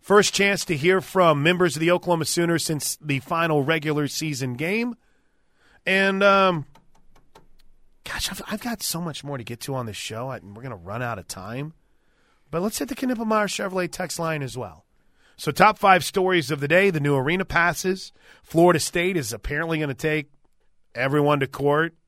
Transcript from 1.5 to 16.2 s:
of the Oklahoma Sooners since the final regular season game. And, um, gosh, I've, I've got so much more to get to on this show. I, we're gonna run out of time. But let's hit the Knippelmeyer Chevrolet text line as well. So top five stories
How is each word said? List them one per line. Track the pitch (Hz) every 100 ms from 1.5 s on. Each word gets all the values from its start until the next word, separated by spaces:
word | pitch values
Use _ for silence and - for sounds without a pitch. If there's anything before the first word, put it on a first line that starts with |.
| 180 175 143
of |
the | 165
Oklahoma | 175 175 170 156
Sooners | - 170 165
since | - 151 - -
the | 151 139
final | - 170 165 151
regular | 135 160 151 147 147
season | - 156 139 131
game. | 123 156 208 240 233 _ _ _ _ _ _ _ _
And, | - 190 196 190
um, | 202 196 190 170 139 - _ - - - _ - - - - - - _
gosh, | - - -
I've, | 185 -
I've | 208
got | 247 233
so | - 170
much | 175 143
more | 143 139
to |
get | 110 120
to | -
on | 135 117
this | 98
show. | - 110 131
I, | 120
we're | 90 101
gonna | 131 107
run | 85 110
out | 123 110
of | 87
time. | - 95 120 151 - _ _ _ _ _ _ _
But | 160
let's | 202 -
hit | 277
the |
Knippelmeyer | 247 254 240 226 220 202
Chevrolet | - 208 185 180
text | - 185 -
line | 165 156
as | 135 120
well. | 107 80 _ _ _ _ _ _
So | -
top | 139 196 214
five | 202 185
stories | - -